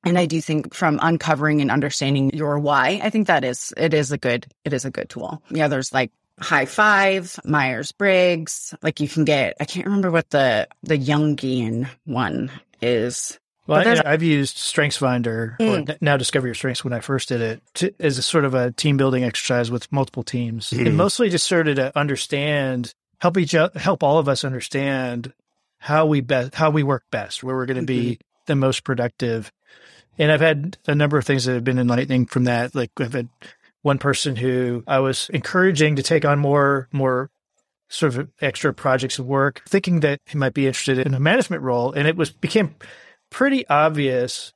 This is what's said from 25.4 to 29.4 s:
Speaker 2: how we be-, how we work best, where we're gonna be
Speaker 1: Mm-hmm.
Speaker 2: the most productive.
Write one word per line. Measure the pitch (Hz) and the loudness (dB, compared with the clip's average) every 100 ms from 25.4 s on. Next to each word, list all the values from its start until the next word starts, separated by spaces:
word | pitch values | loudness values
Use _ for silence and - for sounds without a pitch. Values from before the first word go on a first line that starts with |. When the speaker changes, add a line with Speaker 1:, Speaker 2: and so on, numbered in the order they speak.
| _ _ _ _ | _ _ _ _
Speaker 2:
how | - 151 156 | -2 2 4
we | 147 | 2
be-, | 123 135 127 | 2 0 0
how | - 156 | 0 2
we | 151 | 2
work | 139 131 _ | 0 -2 _
best, | 117 101 - | -8 -6 -10
where | 127 | -6
we're | 131 127 | -4 -4
gonna | 127 | -4
be | 120 123 120 | -2 -2 -2
Speaker 1:
Mm-hmm. | 113 _ _ - | -6 _ _ -2
Speaker 2:
the | 139 | 2
most | 131 127 | 2 0
productive. | - 123 120 _ 120 113 | -2 -2 -2 _ -4 -2